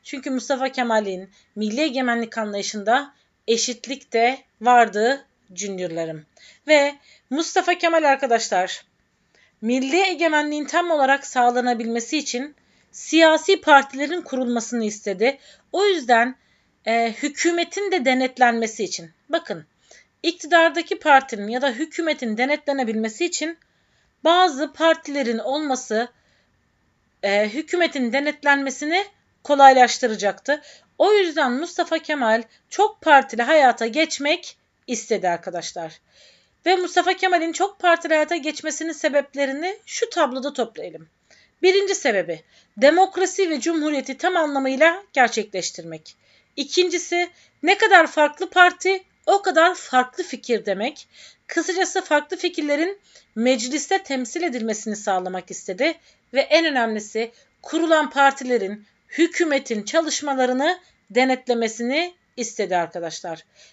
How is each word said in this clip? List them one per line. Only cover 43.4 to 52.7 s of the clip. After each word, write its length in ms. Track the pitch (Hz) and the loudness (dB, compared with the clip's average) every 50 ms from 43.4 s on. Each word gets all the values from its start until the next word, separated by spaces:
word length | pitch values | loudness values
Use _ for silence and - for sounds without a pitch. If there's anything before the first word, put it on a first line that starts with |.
| 392 339 | 0 0
ve 100 | 320 269 | 0 -2
cumhuriyeti 580 | 214 330 339 320 294 311 302 277 - - 269 269 | -2 -2 -2 -2 -2 -2 -2 -4 -6 -6 -10 -4
tam 200 | - 359 370 349 | -4 -2 0 0
anlamıyla 640 | 320 294 285 277 269 262 269 262 311 330 339 381 403 _ _ | 0 0 -2 -2 -2 -2 2 4 4 4 4 2 -8 _ _
gerçekleştirmek. 1000 | 285 254 226 233 233 202 - - 185 170 - - - 165 165 160 156 156 - - _ _ _ _ _ _ _ _ | 2 2 2 0 -4 -6 -6 -6 -8 -8 -8 -10 -12 -14 -14 -14 -16 -16 -20 -20 _ _ _ _ _ _ _ _
İkincisi, 760 | - 277 277 - 359 359 359 320 349 - - 349 349 349 349 - _ _ _ _ _ - | -10 -8 -2 0 0 0 0 0 -4 -6 -4 -2 -2 -2 -4 -6 _ _ _ _ _ 0
ne 140 | 320 392 392 | 0 2 2
kadar 300 | 440 427 403 349 320 294 | 4 6 6 6 6 4
farklı 420 | - 311 302 294 - - 370 359 | 2 2 2 2 0 -4 -10 -2
parti, 540 | - 359 359 359 359 - - 370 392 370 - _ _ _ _ | 4 6 6 6 4 0 -2 -2 -2 -2 -4 _ _ _ _
o 160 | - 370 392 | 2 2 2
kadar 340 | 392 381 349 320 320 359 359 | 2 0 2 4 2 2 2
farklı 480 | 349 - - - 254 254 262 - - 349 | -2 -8 0 0 0 0 0 -4 -12 -10
fikir 420 | - - 233 - - 240 208 185 | -10 -10 -12 -4 -4 -4 -4 -2
demek. 420 | 208 196 190 208 269 302 - - _ _ - - - - _ _ _ | -4 -4 -4 -4 -6 -8 -10 -20 _ _ -20 -20 -20 -20 _ _ _
Kısacası 540 | - 339 320 - 359 359 370 359 - 381 | -6 -6 -4 -4 -2 -2 -2 -2 -2 -6
farklı 360 | 370 - 311 294 294 - 381 - | -2 2 0 0 0 -2 -8 -6
fikirlerin 640 | - 359 349 - 302 294 | -4 -4 -4 -4 -4 -2